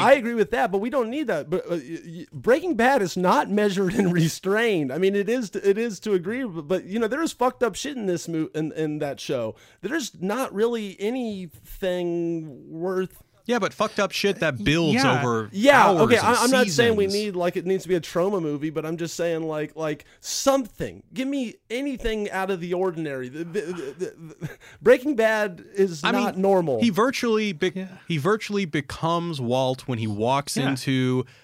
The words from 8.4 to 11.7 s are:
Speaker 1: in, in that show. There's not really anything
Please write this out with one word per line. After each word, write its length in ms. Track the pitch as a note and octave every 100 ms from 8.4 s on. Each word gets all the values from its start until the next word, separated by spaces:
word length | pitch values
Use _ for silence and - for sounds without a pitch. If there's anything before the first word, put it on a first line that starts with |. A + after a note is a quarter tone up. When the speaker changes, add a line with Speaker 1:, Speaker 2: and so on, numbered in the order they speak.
| D#3 D#3
Speaker 1:
in, 160 | D#3
in 260 | - D#3 D3+
that 200 | C#3+ B2+
show. 360 | - C3+ A2 G#2+ - _
There's 380 | G3+ D#4+ A3 -
not 320 | F3+ A#3 B3
really 420 | F#3+ A#3 A#3 G#3 F3
anything 1700 | G3+ C4 A#3 G3+ F3 - -